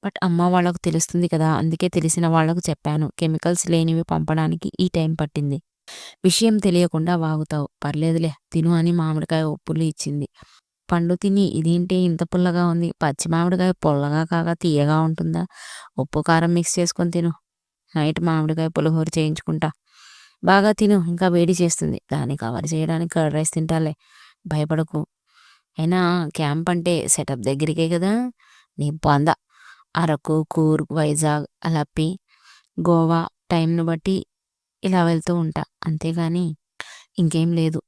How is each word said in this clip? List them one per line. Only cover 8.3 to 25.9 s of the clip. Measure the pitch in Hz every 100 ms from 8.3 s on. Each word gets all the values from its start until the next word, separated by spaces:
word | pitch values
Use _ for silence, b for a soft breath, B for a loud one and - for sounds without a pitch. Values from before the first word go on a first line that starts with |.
| 143 _
తిను," | 165 165
అని | 170 170
మామిడికాయ | 170 156 156 147 160
ఉప్పులు | 156 151 - 156
ఇచ్చింది. | 160 - - 147 139 _ b b _ _ _
పండు | 175 170
తిని, | 175 202 196 190
"ఇదేంటి | 139 160 170 180 185
ఇంత | 180 165
పుల్లగా | 170 180 180 175 175
ఉంది? | 170 170 -
పచ్చి | 156 143 170
మామిడికాయ | 165 175 185 185
పుల్లగా | 180 156 143 143 151
కాక | 165 170 165 170
తీయగా | 175 147 143 156
ఉంటుందా? | 160 160 165 165 180 B B B B -
ఉప్పు, | 131 151
కారం | 151 165 170
మిక్స్ | 175 165
చేసుకొని | - 175 - 175
తిను. | 170 170 160 _ _ _ _ _
నైట్ | 165 151 160
మామిడికాయ | 165 160 156 160 160
పులిహోర | - 151 160 156
చేయించుకుంటా." | 165 156 156 - 156 156 - _ B B B B B
"బాగా | - 196 202
తిను, | 214 214 202 170
ఇంకా | 170 185
వేడి | 175 170
చేస్తుంది." | 170 175 - 156 135 _
"దాన్ని | 147 127 143
కవర్ | 113 120 151
చేయడానికి | 160 156 160 170
కర్డ్ | - 156
రైస్ | 147 160
తింటాలే, | - 160 165 156 156 b b b b 180
భయపడకు." | 151 151 160 160 156 - _ _ b b b b -
అయినా | 160